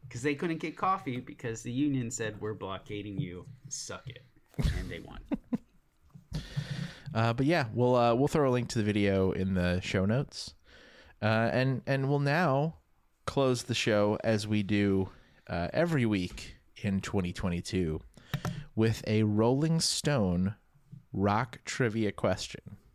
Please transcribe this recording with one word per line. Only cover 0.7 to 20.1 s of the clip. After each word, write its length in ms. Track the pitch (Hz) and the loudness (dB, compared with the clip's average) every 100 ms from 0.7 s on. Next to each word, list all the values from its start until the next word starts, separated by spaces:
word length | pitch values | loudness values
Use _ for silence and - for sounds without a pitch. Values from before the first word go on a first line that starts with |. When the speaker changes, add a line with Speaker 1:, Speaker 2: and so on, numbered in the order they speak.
| 151 | -4
Speaker 1:
coffee 440 | 190 190 - 123 | -2 0 -2 -8
because 420 | 123 - 120 113 | -8 -10 -8 -8
the 100 | 123 | -6
Union 380 | 123 147 135 117 | -2 0 0 -2
said, 320 | - 110 101 | -4 -6 -4
"We're 140 | 107 101 | -6 -6
blockading 640 | 95 95 - 104 101 98 | -6 -8 -8 -10 -8 -6
you, 260 | 92 87 - - - | -6 -6 -14 -18 -14
suck 360 | - - 92 - | -12 -10 -12 -14
it." 160 | - - _ _ - | -18 -20 _ _ -2
And 320 | - - - | -2 -2 -6
they 100 | 85 | -10
won. 200 | - - - - - | -12 -18 -8 -8 -4
<laughs> 60 | - - _ _ _ _ - - - - - - - - - - | -8 -8 _ _ _ _ -20 -10 -10 -8 -8 -8 -8 -10 -12 -8
Speaker 2:
Uh, 220 | 110 113 | 0 0
but 140 | 117 135 | 2 2
yeah, 180 | 170 123 | 2 0
we'll, 220 | 107 123 123 | 2 4 6
uh, 180 | 120 | 6
we'll 140 | 117 143 | 4 4
throw 200 | 160 139 | 4 4
a 40 | |
link 180 | 123 120 | 2 0
to 80 | 120 | 0
the 60 | |
video 480 | 104 104 101 95 95 | 2 4 4 4 4
in 240 | - 95 92 | 2 0 2
the 240 | 90 90 | 2 0
show 260 | - 104 95 | 0 0 2
notes. 480 | 120 143 - - - _ - - - - - | 0 -2 -8 -14 -16 _ -20 -20 -20 -20 -4
Uh, 260 | 107 110 113 | 0 2 2
and, 300 | 120 131 131 - | 2 2 0 -2
and 200 | 135 135 | 0 2
we'll 120 | 143 | 2
now 560 | 143 151 180 135 156 - _ _ _ _ - | 2 2 2 2 0 -4 _ _ _ _ -6
close 380 | - 135 123 | 2 2 2
the 100 | - | 0
show 460 | 120 - 104 104 107 | -2 2 4 4 2
as 240 | - 110 104 | 2 0 2
we 140 | 107 | 0
do, 480 | 98 104 101 95 92 - - _ - | 2 2 4 4 0 -6 -20 _ -8
uh, 220 | 85 87 | -4 -2
every 320 | - 170 160 117 | 0 2 2 2
week 500 | 104 90 - - - _ - | 2 0 -6 -14 -18 _ -6
in 180 | 107 98 | -2 0
twenty 320 | - 104 90 | 0 -2 -2
twenty-two 680 | 87 95 87 - 92 87 78 - - - - - - - - | -2 -2 -2 -2 -2 0 -2 -8 -20 -10 -6 -6 -8 -8 0
with 280 | 110 110 - | 2 2 0
a 160 | 107 | 2
Rolling 560 | 107 104 113 135 160 165 | 2 4 4 4 2 2
Stone 760 | - - - | 0 0 0